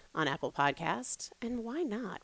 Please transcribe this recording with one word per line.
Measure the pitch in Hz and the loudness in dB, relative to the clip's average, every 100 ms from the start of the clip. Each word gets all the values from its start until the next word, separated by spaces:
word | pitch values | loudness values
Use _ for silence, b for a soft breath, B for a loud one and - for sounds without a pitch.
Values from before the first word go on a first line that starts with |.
| - 151 | -6 0
on | 151 | 2
Apple | 135 143 | 2 -2
Podcasts. | - 143 139 165 214 254 - - - | 4 4 4 0 0 -2 -4 -6 -6
And | 233 240 | -4 -4
why | 226 285 | -4 -2
not, | 320 208 220 170 | -2 -2 -4 -8